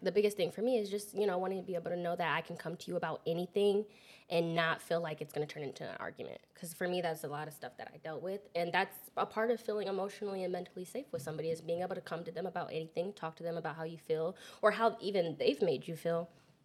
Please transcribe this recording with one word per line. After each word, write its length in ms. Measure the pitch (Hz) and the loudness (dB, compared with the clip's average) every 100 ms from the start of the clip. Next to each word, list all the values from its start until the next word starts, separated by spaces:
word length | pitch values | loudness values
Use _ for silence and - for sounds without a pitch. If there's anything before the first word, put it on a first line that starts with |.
the 80 | 185 | 2
biggest 260 | 190 208 202 | 4 4 4
thing 140 | 180 | 0
for 100 | - | 2
me 160 | 240 240 | 2 2
is 100 | 202 | 0
just, 280 | 202 - 202 | -4 -4 0
you 100 | 196 | 2
know, 140 | 180 | 2
wanting 200 | 185 190 | 0 -2
to 40 | 185 | -2
be 80 | |
able 160 | 170 170 | -4 -2
to 80 | 175 | -2
know 180 | 175 175 | 0 0
that 200 | 160 156 | 2 2
I 60 | |
can 140 | 165 170 | 0 -6
come 200 | 160 175 | -6 -6
to 140 | - | -2
you 40 | 175 | 0
about 240 | 165 156 - | 0 0 0
anything 600 | 170 180 202 202 202 208 - - - - | 0 0 4 6 4 2 -8 -20 -16 0
and 260 | 170 165 165 | 2 4 4
not 260 | 165 - | 4 2
feel 180 | - 170 | 0 0
like 200 | 165 151 | 0 -6
it's 120 | 147 | -6
gonna 120 | 147 151 | -4 -4
turn 160 | 156 | -4
into 200 | 139 - | -6 -6
an 120 | 117 - | -8 -6
argument. 400 | 90 - - - _ | -8 -8 -10 -12 _
'Cause 200 | - 170 170 | -14 -10 -4
for 120 | 180 | 0
me, 140 | 180 | 0
that's 220 | 170 160 | 0 -2
a 40 | 143 | -4
lot 200 | 147 151 | -6 -8
of 60 | 143 | -8
stuff 200 | 127 - | -12 -10
that 120 | - | -14
I 40 | 143 | -10
dealt 240 | 160 151 | -8 -6
with. 180 | 175 202 - 170 | -4 -6 -4 -2
And 160 | 170 | 2
that's 240 | 175 190 - - - | 4 2 -2 -6 -2
a 80 | 190 | 0
part 240 | 214 226 | 2 2
of 80 | 226 | 2
feeling 280 | - 214 190 | 0 -2 0
emotionally 560 | 190 196 - 202 190 | -2 -2 -4 -4 -2
and 80 | 185 | -2
mentally 320 | 180 180 190 180 | -2 -6 -10 -8
safe 200 | 240 285 | -8 -6
with 100 | 160 | -6
somebody, 260 | 156 156 160 | -6 -4 -2
is 100 | 165 | -2
being 200 | 160 170 | 0 -2
able 140 | 185 180 | 0 -4
to 60 | |
come 220 | - 165 | -6 -6
to 80 | 170 | -6
them 140 | 180 180 | -6 -4
about 260 | 175 - | -4 -4
anything, 420 | 160 160 - 185 | -4 -4 -4 -4
talk 220 | 202 160 160 | -4 -8 -4
to 60 | |
them 140 | 170 165 | -4 -4
about 180 | 160 160 | -4 -4
how 80 | |
you 140 | 160 165 | -6 -6
feel, 380 | - 160 165 190 - - | -2 0 0 -2 -14 4
or 80 | 214 | 6
how 240 | 196 226 - | 8 4 4
even 360 | 190 196 170 143 | 0 2 2 4
they've 240 | 131 285 | 4 4
made 260 | 185 131 - | 4 2 -2
you 80 | 160 | -4
feel, 340 | 170 170 175 - _ _ | 0 0 -2 -12 _ _